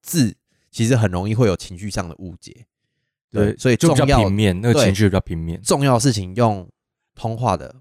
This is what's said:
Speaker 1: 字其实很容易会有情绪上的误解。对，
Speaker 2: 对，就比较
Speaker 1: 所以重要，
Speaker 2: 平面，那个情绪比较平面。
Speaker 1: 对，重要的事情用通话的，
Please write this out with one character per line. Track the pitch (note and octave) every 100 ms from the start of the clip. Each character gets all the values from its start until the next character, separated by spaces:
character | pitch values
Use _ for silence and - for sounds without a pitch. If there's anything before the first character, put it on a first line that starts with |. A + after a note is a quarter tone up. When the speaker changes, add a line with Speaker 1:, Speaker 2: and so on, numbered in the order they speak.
Speaker 1:
字 | - E3+ A#2+ - _ _ _
其 | - A2+
实 | B2+
很 | A2
容 | F2+ F#2+
易 | A2
会 | A#2+
有 | E2+
情 | - F2
绪 | G#2
上 | G2+ E2+
的 | D#2
误 | F#2 E2+
解。 | - - A#2 _ _ _ _ _ _
对， | - G#2
Speaker 2:
对， | - C3 A#2
就 | E3
比 | C#3
较 |
Speaker 1:
所 | C#3
以 |
重 |
要， | C#3
Speaker 2:
平 | G2+
面， | G2 G#2+ F2+
那 | A#2
个 | A#2+
情 | A2+ F#2+
绪 | G#2
比 |
较 | F#2
平 | - E2+
面。 | E2 E2
Speaker 1:
对， |
重 | G#2 D#3 C#3
要 |
的 | A#2+
事 | C3
情 | G#2+ F#2 F#2+
用 | A#2 G#2 F2+ _ _ _ _
通 | _ A2+ A2+
话 | A#2+ F2+
的， | C2 C3